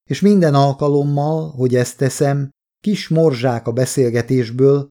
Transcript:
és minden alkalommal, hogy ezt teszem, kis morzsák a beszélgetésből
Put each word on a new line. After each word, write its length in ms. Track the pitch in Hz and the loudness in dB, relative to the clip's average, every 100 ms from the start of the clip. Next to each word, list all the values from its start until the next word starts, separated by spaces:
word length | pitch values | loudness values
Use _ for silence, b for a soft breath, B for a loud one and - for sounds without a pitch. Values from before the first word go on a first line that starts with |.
| - | -10
és 120 | 139 | -2
minden 320 | 196 202 165 | 2 4 4
alkalommal, 960 | 143 139 139 147 143 143 143 147 160 156 | 2 2 0 0 0 0 -2 -2 -4 -6
hogy 240 | 135 127 123 | -4 0 0
ezt 220 | 123 - | -2 -2
teszem, 520 | 135 - 143 143 139 - _ _ | -4 -2 -2 -2 -6 -12 _ _
kis 240 | - 196 - | -4 -4 -2
morzsák 600 | 160 160 123 127 117 120 | 0 2 2 -2 -2 -4
a 40 | |
beszélgetésből 1160 | 117 131 - 123 117 117 131 117 120 135 143 139 | -2 -2 0 0 0 0 -2 -2 2 4 2 0